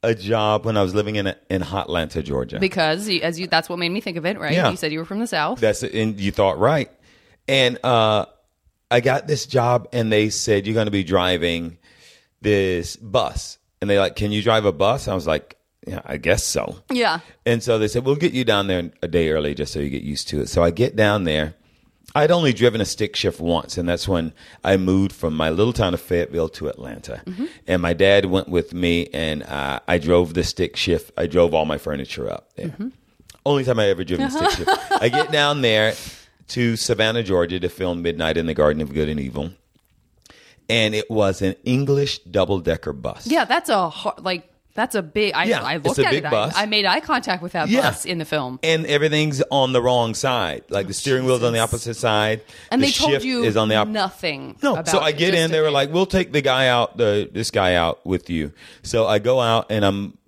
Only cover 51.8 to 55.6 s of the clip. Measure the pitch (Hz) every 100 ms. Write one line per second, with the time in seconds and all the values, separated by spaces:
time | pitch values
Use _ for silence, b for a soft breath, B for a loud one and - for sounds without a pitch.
51.8 | 117 113 117 107 107 107 - B B 247
52.8 | 277 - 302 - 247 247 165 107 107 107
53.8 | 107 214 190 - 175 139 135 - 285 190
54.8 | 165 170 156 147 170 175 165 160